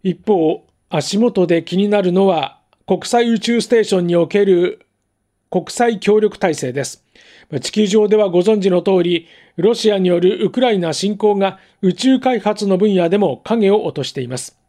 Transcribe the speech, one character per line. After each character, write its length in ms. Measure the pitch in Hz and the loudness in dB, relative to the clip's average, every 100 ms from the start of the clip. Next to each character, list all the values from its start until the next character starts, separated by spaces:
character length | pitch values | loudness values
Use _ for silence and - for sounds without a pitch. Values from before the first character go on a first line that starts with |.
一 200 | 190 170 | -4 -6
方、 440 | - 196 156 190 _ _ _ | -2 0 2 -2 _ _ _
足 260 | 165 143 196 | -6 -4 0
元 300 | 240 233 175 | 0 0 0
で 160 | 170 | 0
気 160 | 165 180 | 0 -2
に 100 | 202 | 0
な 140 | 208 | 0
る 100 | 185 | 0
の 140 | 180 196 | 2 2
は、 340 | 165 135 _ _ _ - | 0 -4 _ _ _ -4
国 200 | 185 - | -4 0
際 240 | 240 240 | 0 2
宇 80 | 226 | 0
宙 220 | - 233 | 0 -2
ス 60 | - | 2
テ 120 | 233 | 0
ー 40 | |
シ 120 | 214 190 | 2 0
ョ 40 | |
ン 60 | 175 | 0
に 80 | |
お 140 | 175 165 | 0 2
け 160 | 208 | 0
る 400 | 196 180 175 - _ _ _ _ _ _ _ | 2 2 0 -4 _ _ _ _ _ _ _
国 200 | 185 175 | -8 -6
際 280 | - 240 226 | -2 -2 0
協 220 | - 214 | 0 2
力 180 | 208 - | 2 -2
体 160 | 190 | -4
制 180 | 151 131 | -2 -6
で 100 | 127 | -6
す。 180 | 127 - _ _ - - _ | -8 -12 _ _ -20 -20 _
ま 80 | 143 | -10
あ、 40 | |
地 100 | - | -6
球 160 | 214 208 | -2 2
上 220 | 220 208 | 2 2
で 80 | 214 | 2
は 120 | 208 | 2
ご 140 | 175 | 2
存 180 | 180 214 | 2 2
知 80 | 196 | 2
の 140 | 180 | 0
通 200 | 175 185 | 0 0
り、 240 | 175 170 - - _ - | 2 -2 -6 -20 _ -2
ロ 180 | 180 | 0
シ 160 | 233 220 | 2 0
ア 80 | 202 | 2
に 120 | 185 | 2
よ 100 | 175 | 2
る 240 | 180 214 | 2 0
ウ 60 | 208 | -2
ク 100 | - | 0
ラ 120 | 254 | 0
イ 60 | 202 | 0
ナ 140 | 170 | -2
侵 240 | 143 190 202 | -4 -4 0
攻 200 | 214 202 | 0 0
が 220 | 196 - _ _ | -2 -4 _ _
宇 140 | 190 | -2
宙 260 | 180 262 262 | 0 2 2
開 200 | 262 240 | 2 0
発 260 | 208 208 202 | -2 -2 0
の 100 | 185 | 2
分 180 | 214 | 2
野 140 | 190 170 | 2 2
で 80 | 202 | 2
も 220 | 185 123 | 0 -2
影 320 | - 226 196 | -4 0 2
を 160 | 202 170 | 2 -2
落 80 | |
と 80 | 147 | -6
し 100 | 131 | -8
て 80 | - | -8
い 80 | 123 | -8
ま 80 | 127 | -10
す。 220 | - _ | -12 _